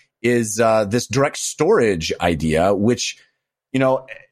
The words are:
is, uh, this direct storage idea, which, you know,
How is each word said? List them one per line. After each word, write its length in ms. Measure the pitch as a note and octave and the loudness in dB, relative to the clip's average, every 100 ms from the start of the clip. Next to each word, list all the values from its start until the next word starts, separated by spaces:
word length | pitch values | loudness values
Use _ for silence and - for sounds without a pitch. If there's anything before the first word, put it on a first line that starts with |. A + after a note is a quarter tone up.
| _ _ | _ _
is, 400 | A#2 A#2+ A2 G#2 | -2 0 -2 0
uh, 240 | A2+ A2 | 2 2
this 220 | G2+ A#2+ - | 0 -2 -2
direct 320 | A#2 C#3 - | 0 -2 -2
storage 760 | - - D#3 G#3+ A#2 F2+ D#2+ - | -8 -2 2 2 2 0 -4 -2
idea, 540 | F2 E2 D#2+ D#2 F#2 | -2 0 0 2 2
which, 440 | G2+ G#2 A#2+ - - _ _ _ _ _ | 2 2 0 -4 -12 _ _ _ _ _
you 80 | C3 | -2
know, 260 | C3 C3 - - _ | 0 0 -4 -20 _